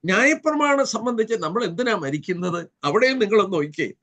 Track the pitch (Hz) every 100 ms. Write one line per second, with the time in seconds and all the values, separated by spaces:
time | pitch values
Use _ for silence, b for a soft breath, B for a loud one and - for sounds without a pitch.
0 | 165 196 269 311 311 302 294 277 269 220
1 | 240 233 220 220 156 190 220 170 247 208
2 | 139 151 151 175 180 170 165 _ 143 180
3 | 254 262 202 214 190 175 151 147 117 -